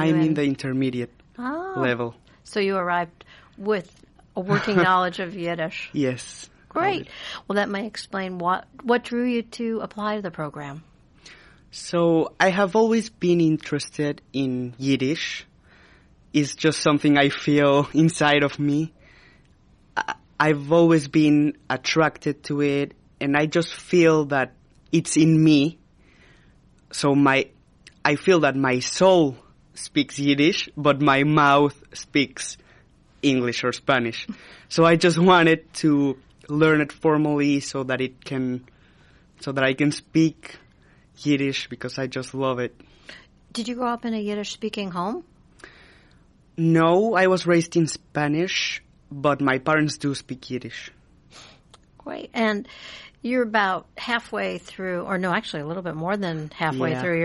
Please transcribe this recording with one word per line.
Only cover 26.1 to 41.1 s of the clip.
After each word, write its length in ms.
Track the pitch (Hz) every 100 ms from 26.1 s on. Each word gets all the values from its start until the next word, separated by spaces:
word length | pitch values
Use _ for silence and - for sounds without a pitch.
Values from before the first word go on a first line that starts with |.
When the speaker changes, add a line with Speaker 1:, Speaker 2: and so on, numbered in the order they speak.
| _ _ _ _ _ _ _ _
Speaker 1:
So 220 | - 143
my, 320 | 143 139 135 - _ _ _ - _
I 120 | 143 147
feel 240 | - 180
that 140 | 143
my 260 | 135 135 127
soul 540 | - - 185 180 147 123 - _ _
speaks 460 | - - 151 135 -
Yiddish, 500 | 143 139 151 202 - -
but 240 | 147 139
my 240 | 147 135
mouth 500 | 147 156 143 143 147 - -
speaks 640 | - - 143 131 - - - _ _ _ _ _ _
English 420 | 143 131 120 117
or 80 | 127
Spanish. 540 | 120 - 131 117 - - - - - -
So 160 | -
I 120 | 165 170
just 220 | 180 165
wanted 540 | 180 180 165 165 -
to 440 | - 156 147 139 131 _ _ -
learn 320 | 147 156 151
it 120 | 143
formally 640 | - 160 151 151 147 143 139
so 240 | - 139
that 180 | 131 127
it 240 | 131 127
can, 400 | - 135 127 127 127 _ _ _ _ _ _ _
so 100 | -
that 140 | 139
I 80 | 135
can 160 | 135 147
speak 640 | - - 160 160 - - - _ _ _ _ _